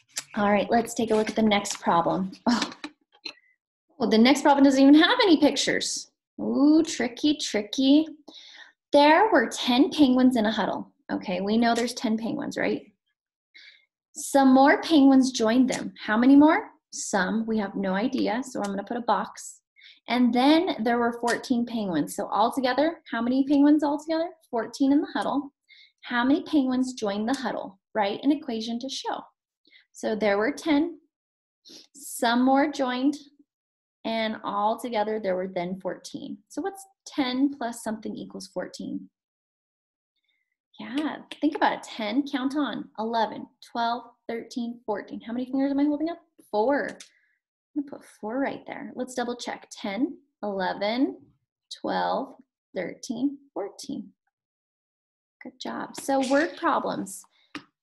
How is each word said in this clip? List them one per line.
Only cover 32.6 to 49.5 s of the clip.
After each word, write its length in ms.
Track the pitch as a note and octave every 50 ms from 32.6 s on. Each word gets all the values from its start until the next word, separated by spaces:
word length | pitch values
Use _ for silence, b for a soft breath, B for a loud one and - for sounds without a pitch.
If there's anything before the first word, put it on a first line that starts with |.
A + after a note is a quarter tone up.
| C#4+ D#4
joined, 460 | C#4+ - C4+ B3 B3 B3+ C4 D4 D4 - - _ _ _ _ _ _ _ _ _ _ _ _ _ _ _ -
and 320 | A3 A3+ A3+ A3 A3 A3 - -
altogether 800 | - G3 G3+ G#3 G#3+ A3+ A3+ - B3 A#3 G#3+ G#3 G#3+ G#3+ A3
there 160 | G#3 F#3+ F3+
were 120 | F#3 F#3 F#3+
then 300 | F#3+ F#3 F3 F3+ F#3+ F#3+
fourteen. 580 | - F3+ E3+ - - - - - - - G#3+ - _ _
So 140 | - D4+ D#4
what's 240 | G4 - - - - _ _ -
ten 480 | - - - C4+ B3 B3+ B3+ C#4 C#4+ C#4 -
plus 240 | A#3+ A#3 A#3 - -
something 340 | A3 A3 A3 - G#3+ G3+
equals 320 | G3 G3 F#3+ - G3 F#3+ -
fourteen? 600 | - F3+ - - - - - - - - - - _ _ _ _ _ _ _ _ _ _ _ _ _ _ _ _ _ _ _ _ _ _ _ _ _ _ _ _ _ _ _ _ _ -
Yeah, 380 | G#3+ G#3+ A#3 C#4+ D#4+ C4+ - - - - - -
think 160 | - D4+ D#4
about 180 | - D#4 G#3+ -
it. 80 | - -
Ten, 440 | - - - A3 G#3 A3 C4+ C#4
count 300 | C#4 - B3+ B3+ C#4 C4+
on. 320 | D4+ C#4+ A#3 G3 - - - _ -
Eleven, 480 | A3 A3 A#3 A3+ A3 - - - - - _ _ - -
twelve, 340 | - A#3+ A#3 A#3 A#3 B3+ - - - _ _ -
thirteen, 520 | A#3 A#3 - - - B3 A#3 A#3 A#3 - _
fourteen. 340 | - G#3 G3 - - - G#3
How 120 | - A3+ A#3
many 120 | B3 B3+
fingers 260 | B3 C4 C4+ C4+ C#4 C#4
am 80 | C#4
I 40 | D4
holding 240 | D4 D4 C#4+ D#4 E4
up? 120 | E4+ - _ _ _ _ _ _
Four. 400 | - G#3 G#3+ B3+ C#4+ C4 - - - - - b b b b b b b b _ _ _ _ _ -
I'm 60 | D4 C#4
gonna 80 | -
put 140 | - - - - - _
four 180 | - G#3+ A#3 C4+
right 260 | C#4 A3+ - - -
there. 260 | - - - - - -
Let's 200 | A#3 B3 B3 -
double 220 | B3+ A#3+ A#3 B3
check. 300 | A#3+ - G#3+